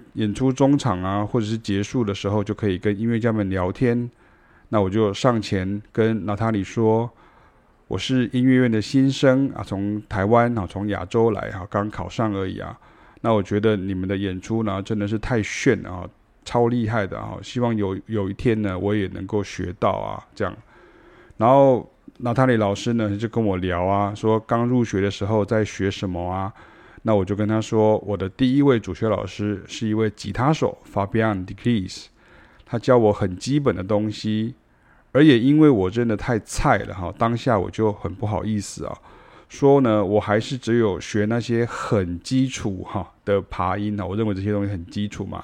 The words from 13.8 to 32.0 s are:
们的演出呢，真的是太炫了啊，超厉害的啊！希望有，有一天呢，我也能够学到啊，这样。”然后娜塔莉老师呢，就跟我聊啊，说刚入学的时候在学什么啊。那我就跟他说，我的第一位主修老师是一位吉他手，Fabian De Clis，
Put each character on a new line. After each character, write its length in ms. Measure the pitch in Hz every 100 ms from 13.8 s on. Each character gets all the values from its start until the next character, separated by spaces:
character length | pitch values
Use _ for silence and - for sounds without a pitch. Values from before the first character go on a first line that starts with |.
| 95
们 160 | 95 95
的 80 | 98
演 240 | 98 92
出 220 | - 113
呢， 180 | 110 95
真 160 | 98 110
的 100 | 101
是 120 | 107
太 240 | - 120
炫 400 | 101 - - 101
了 80 | 95
啊， 180 | 92 87 _ _ _
超 240 | - 120 120
厉 200 | 123 107
害 160 | 113
的 140 | 95 107
啊！ 180 | 107 95
希 160 | - 127
望 180 | 120 110
有， 220 | 98 95 -
有 240 | 110 95
一 20 |
天 300 | 98 127 110
呢， 160 | 101 92
我 160 | 98
也 140 | 107 95
能 180 | 92 95
够 160 | 107
学 320 | 98 - 90 92
到 120 | 107
啊， 320 | 98 104 - -
这 100 | -
样。” 120 | 95 - - - - - - - - -
然 140 | 113
后 400 | 139 139 123 - _ - -
娜 140 | 120
塔 140 | 117 131
莉 80 |
老 180 | 117 101
师 200 | 101 120
呢， 240 | 117 107 101
就 100 | 113
跟 180 | 120
我 120 | 110 92
聊 280 | 90 87
啊， 300 | 92 98 101
说 240 | 104 110 110
刚 300 | 104 117 120
入 160 | 123
学 160 | 117 101
的 100 | 98
时 140 | -
候 200 | 98 110
在 200 | 101 110
学 260 | 104 - 98
什 180 | - 98
么 240 | 87 90
啊。 200 | 92 95 - - - - -
那 120 | 113
我 100 | 107
就 100 | 95
跟 140 | 101 107
他 100 | 110
说， 380 | 110 110 107 107
我 140 | 95
的 140 | 98 95
第 260 | - 131
一 60 | 135
位 180 | 143 120
主 140 | 98
修 160 | 90 110
老 160 | 101
师 400 | 98 - 104 98 92
是 220 | - 113
一 60 |
位 160 | 107 110
吉 200 | - 98
他 220 | 98 131
手， 240 | 156 123 - -
Fabian 540 | - 98 113 110 98 92
De 80 |
Clis， 540 | 101 123 117 90 -